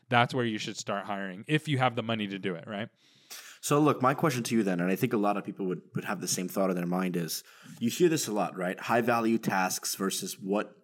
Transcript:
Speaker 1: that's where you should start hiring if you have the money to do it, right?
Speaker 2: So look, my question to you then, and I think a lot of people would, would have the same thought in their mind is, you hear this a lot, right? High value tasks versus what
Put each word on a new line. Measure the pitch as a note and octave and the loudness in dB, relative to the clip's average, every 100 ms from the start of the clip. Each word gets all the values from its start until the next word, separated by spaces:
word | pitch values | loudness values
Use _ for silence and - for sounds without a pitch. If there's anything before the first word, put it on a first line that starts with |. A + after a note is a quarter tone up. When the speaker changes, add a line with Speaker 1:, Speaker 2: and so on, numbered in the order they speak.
| - | 2
Speaker 1:
that's | A#2+ B2 | 4 4
where | C3+ | 2
you | A#2 G#2+ | 0 -2
should | - G#2 | -4 -6
start | - G2+ F#2+ | -4 -4 -2
hiring | G2+ G2 F#2 A#2+ | -4 -4 -8 -2
if | D3+ D#3+ | -2 0
you | C3+ | 2
have | B2+ A#2 | 2 0
the | |
money | A2+ A2+ G#2 | -2 -2 -2
to | G2 | -4
do | G2 | -4
it, | E2 G2+ | -6 -6
right? | G#2 A2 _ _ _ - - - - | -8 -8 _ _ _ -20 -18 -18 -10
Speaker 2:
So | - D3 | 0 4
look, | D3+ B2+ | 4 4
my | B2+ | 2
question | C#3 E3 B2 | 2 2 0
to | A2+ | 0
you | A2+ | 2
then, | G2 F2+ | 2 2
and | F2+ | 2
I | |
think | F#2+ B2+ | 2 0
a | A#2 | 2
lot | G2+ G2+ | 2 0
of | |
people | G2+ F#2+ F#2+ | -4 -6 -4
would, | E2+ - - | -4 -6 -8
would | |
have | - F#2+ | -6 -4
the | F2+ | -4
same | - F#2 | -4 -4
thought | - F#2+ | 0 0
in | F2+ | 0
their | F2 | 0
mind | F2+ F#2 F2 | 0 0 -2
is, | D#2+ - - - - - | -4 -6 -12 -20 -20 -4
you | A#2 | -2
hear | - F3 | 2 4
this | D#3 - | 4 0
a | |
lot, | G#2 F2 F2 | -2 -2 -2
right? | F2+ F#2+ | -4 -4
High | - A#2 | 2 2
value | A#2 A#2 A2+ A2+ | 4 2 4 2
tasks | - G2+ F#2 - - - | 2 2 2 -2 -6 -4
versus | F#2+ - F#2+ - | -2 -2 -6 -8
what | F#2+ G2+ G#2 - | -2 -2 -2 -8